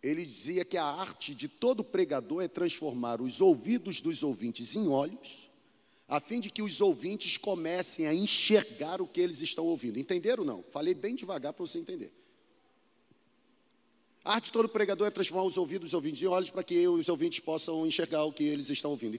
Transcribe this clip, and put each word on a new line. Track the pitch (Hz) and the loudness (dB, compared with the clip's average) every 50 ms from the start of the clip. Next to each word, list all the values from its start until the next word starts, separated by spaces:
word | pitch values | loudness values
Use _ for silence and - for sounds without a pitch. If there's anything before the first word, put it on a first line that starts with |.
ele | - 139 151 160 175 | 0 -2 -2 -2 -4
dizia | 151 117 - - 135 175 180 175 | -8 -10 -10 -8 -4 -2 -2 -2
que | - - | -2 -2
a | 180 160 | -2 -2
arte | 147 143 165 190 - 175 - - - 147 | -2 -2 -4 -6 -8 -8 -10 -10 -10 -8
de | - - 302 | -8 -8 -10
todo | - - - 240 262 214 | -6 0 2 2 2 2
pregador | 220 - - 185 185 156 147 135 120 - 151 170 | -2 -2 2 0 2 2 2 -2 -2 -2 -4 -2
é | 185 170 | -2 -4
transformar | - - 170 170 156 - 160 151 123 123 120 117 117 113 | -2 0 -2 -2 -2 -2 -4 -4 -2 -2 -2 -2 -2 -2
os | 123 127 123 - | -2 -2 2 6
ouvidos | 190 190 170 120 - 175 226 247 - 156 160 - | 8 8 8 8 4 0 0 0 0 -2 -6 -4
dos | - 160 165 - | -2 -2 -2 0
ouvintes | - 147 131 104 113 120 113 - 120 117 - | 0 0 0 0 -2 -4 -4 -4 -6 -4 -2
em | 202 220 | 0 2
olhos, | 175 139 135 143 160 196 254 - - - - - - _ _ _ _ _ _ _ _ _ _ _ | 2 4 4 2 0 -4 -10 -16 -18 -18 -20 -20 -20 _ _ _ _ _ _ _ _ _ _ _
a | _ 143 147 | _ -2 -2
fim | - - 220 240 | -2 -2 -6 -4
de | 220 202 | -4 -6
que | - - | -6 -6
os | 214 208 165 - | -4 -4 2 4
ouvintes | 208 196 165 127 - 170 202 208 - 175 - | 4 4 4 2 0 -6 -6 -4 -4 -4 -4
comecem | - - - 196 175 165 160 170 180 180 - - - 160 | -2 -2 -2 -2 -2 -2 -2 -2 -2 -2 -2 -2 0 0
a | 151 156 | 2 2
enxergar | 170 196 208 - - - - 208 208 - - - - 147 156 175 185 | 2 2 2 2 2 4 6 6 6 6 6 -6 -8 -6 -6 -4 -4
o | 190 | -4
que | - - 170 | -4 0 0
eles | 180 180 170 139 | 0 0 0 -2
estão | 165 151 - - 160 | -6 -6 -4 -2 0
ouvindo. | 170 170 139 120 120 107 117 | 0 0 0 -2 -4 -4 -4
Entenderam | 139 - 185 180 165 208 247 247 | -4 -2 -2 -2 2 0 0 2
ou | 190 | 0
não? | 147 117 92 - - | -2 -2 -4 -10 -10
Falei | - 143 151 165 185 | -6 -4 0 0 0
bem | 151 - 202 240 | 0 -2 -6 -6
devagar | 262 - 180 196 151 131 143 | -6 -6 -6 -8 -6 -6 -8
pra | 147 - 180 | -8 -6 -6
você | 165 - 170 | -6 -6 -6
entender. | 165 - 185 165 113 - _ _ _ _ _ _ _ _ _ _ _ _ _ _ _ _ _ _ _ _ _ _ _ _ _ _ _ _ _ _ _ _ _ _ _ _ _ _ _ _ _ _ _ | -6 -8 -10 -10 -10 -12 _ _ _ _ _ _ _ _ _ _ _ _ _ _ _ _ _ _ _ _ _ _ _ _ _ _ _ _ _ _ _ _ _ _ _ _ _ _ _ _ _ _ _
A | - 208 | 2 2
arte | 233 226 | 2 2
de | - | 0
todo | - 226 226 226 | 2 2 2 4
pregador | 226 214 214 190 196 170 202 | 4 2 2 2 2 2 0
é | 208 | 0
transformar | 208 - 196 - 151 185 185 | 0 0 -2 0 0 0 0
os | 190 165 185 | 0 2 0
ouvidos | 180 147 175 190 165 165 | -2 -2 -2 -6 -6 -2
dos | - | -2
ouvintes | 175 139 151 156 127 | -2 -2 -2 -4 0
em | 151 | 0
olhos, | 190 180 185 185 185 | 2 2 2 0 0
pra | - 190 | -4 -8
que | 175 - 175 175 175 180 | -6 0 2 4 6 6
os | 175 170 156 - | 6 4 2 2
ouvintes | 175 143 151 175 160 - | 0 0 0 0 -2 -2
possam | - - 160 160 - - 165 160 160 | -4 -2 -2 -2 -2 -2 -2 0 0
enxergar | 160 156 - 165 160 160 156 151 | 0 2 0 0 0 2 0 0
o | 156 | 0
que | 147 - 151 | 0 0 0
eles | 151 151 143 139 131 | 0 0 0 -2 -4
estão | 143 135 - 151 | -4 -4 -2 -2
ouvindo. | 147 123 113 113 104 | -4 -2 -4 -6 -6